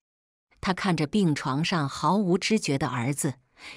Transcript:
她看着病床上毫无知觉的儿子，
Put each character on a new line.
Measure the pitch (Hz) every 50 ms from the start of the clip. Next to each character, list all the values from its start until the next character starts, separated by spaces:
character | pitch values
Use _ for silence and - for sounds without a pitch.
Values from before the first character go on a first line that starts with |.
| _ _ _ _ _ _ _ _ _ _ _ _
她 | - - 180
看 | - - 202 175
着 | 147 151 -
病 | - 214 196 165 147
床 | - - 151 131 139 160
上 | - 202 165 143 135
毫 | - - - 151 180
无 | 208 214 180 170 196
知 | - - 220 214
觉 | - - 143 139
的 | - 123
儿 | 123 127 117 131
子， | 147 139 - 143 131 - _ _ _ - - - -